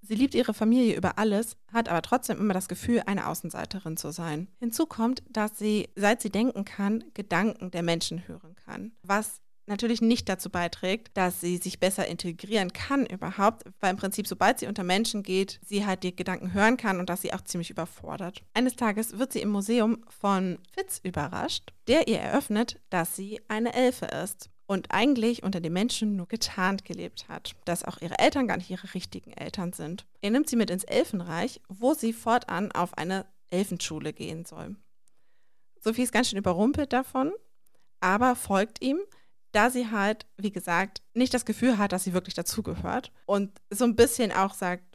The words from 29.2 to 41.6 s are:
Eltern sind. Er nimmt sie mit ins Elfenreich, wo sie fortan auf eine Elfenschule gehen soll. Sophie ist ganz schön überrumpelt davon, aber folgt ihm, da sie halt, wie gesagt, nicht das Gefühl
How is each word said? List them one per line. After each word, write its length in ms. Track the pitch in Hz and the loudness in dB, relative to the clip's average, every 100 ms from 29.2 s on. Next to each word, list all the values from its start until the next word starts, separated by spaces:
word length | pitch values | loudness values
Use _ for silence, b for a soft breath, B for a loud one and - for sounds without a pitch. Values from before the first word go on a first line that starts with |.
| - | -16
Eltern 400 | - 151 - 175 | -12 -10 -6 -6
sind. 340 | - 156 175 - - | -6 -8 -10 -12 -6
Er 100 | 202 | 0
nimmt 180 | 233 302 | 2 2
sie 60 | |
mit 160 | 240 220 | 2 2
ins 140 | 185 | 0
Elfenreich, 760 | - 220 330 196 175 165 208 - - | 0 2 2 -2 -4 -2 -4 -6 -16
wo 240 | 190 240 | -2 0
sie 200 | 302 226 | 2 0
fortan 580 | 226 - 240 - 170 208 | -2 2 2 2 -4 -4
auf 260 | - 180 - | -2 -2 -2
eine 300 | 165 190 185 - - | -4 -4 -4 -16 -4
Elfenschule 640 | 180 196 175 - 156 151 | -2 -2 -2 -6 -6 -8
gehen 320 | 151 - 160 | -8 -10 -10
soll. 320 | 170 160 - 202 - - - - - - - - - - | -12 -12 -12 -14 -18 -20 -20 -20 -20 -20 -20 -20 -20 -6
Sophie 220 | 214 226 | -2 0
ist 100 | 247 | 2
ganz 160 | 214 247 | 2 2
schön 100 | 196 | 0
überrumpelt 540 | 196 175 214 294 277 | 0 4 4 4 2
davon, 400 | 247 262 262 277 415 - - - - - - | 0 0 0 0 -2 -12 -20 -20 -20 -20 -2
aber 380 | 185 202 254 247 | 2 4 4 2
folgt 440 | - 196 220 - | 2 2 2 -2
ihm, 200 | 254 302 403 b b b - | 0 0 -2 b b b -2
da 200 | 214 226 | 4 4
sie 200 | 254 233 | 4 -2
halt, 360 | 214 196 220 - - | 2 2 0 -6 -6
wie 160 | 202 | -4
gesagt, 500 | 196 180 170 196 - - | -4 0 0 0 -6 -8
nicht 200 | 233 254 | 0 2
das 100 | 254 | 2
Gefühl 320 | - 214 | -2 2